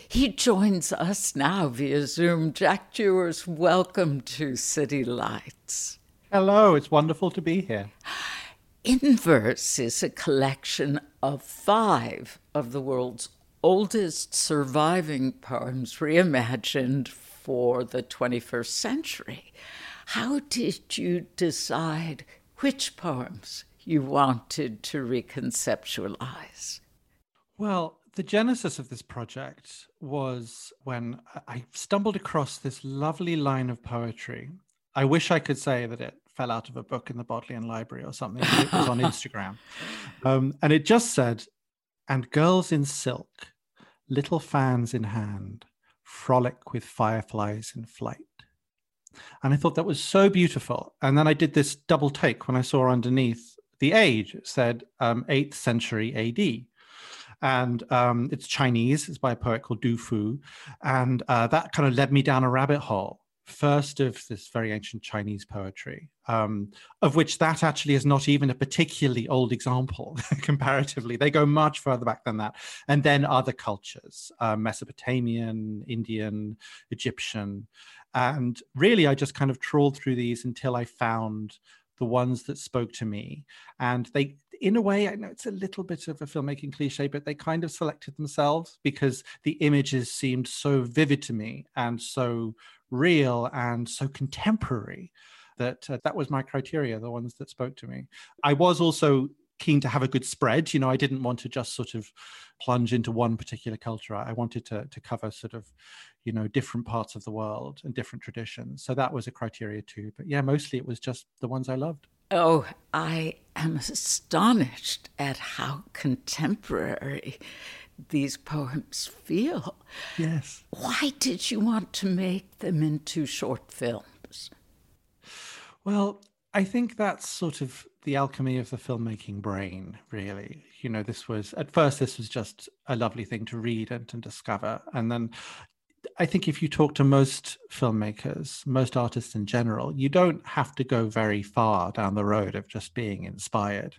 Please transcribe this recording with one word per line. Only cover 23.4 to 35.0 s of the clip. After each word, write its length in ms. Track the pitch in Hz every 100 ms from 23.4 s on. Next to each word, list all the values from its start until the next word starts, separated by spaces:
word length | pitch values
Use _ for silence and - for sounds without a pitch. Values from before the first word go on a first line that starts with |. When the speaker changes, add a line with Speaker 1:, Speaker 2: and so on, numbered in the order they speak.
| - - - _
Speaker 1:
you 180 | - 156
wanted 840 | 135 143 135 117 - - 139 107
to 140 | - 151
reconceptualize? 1800 | 120 123 - - 123 - - 107 - - 101 - 127 - - - - - _ _ _ _ _ _ _ -
Speaker 2:
Well, 440 | 208 185 160 - _ -
the 80 |
genesis 560 | - 208 233 247 175 -
of 100 | 131
this 120 | 117
project 840 | - 127 113 131 135 - - - - _
was 720 | 143 143 131 123 117 - - -
when 380 | 135 120 117 117 -
I, 60 | - -
I 180 | 120 123
stumbled 460 | - - 202 208 196
across 400 | - 160 135 -
this 260 | 139 -
lovely 540 | 135 135 151 151 175 165
line 320 | 139 135 127
of 120 | 117
poetry. 680 | - 120 117 113 - 123 135 180 _ _ _
I 120 | 135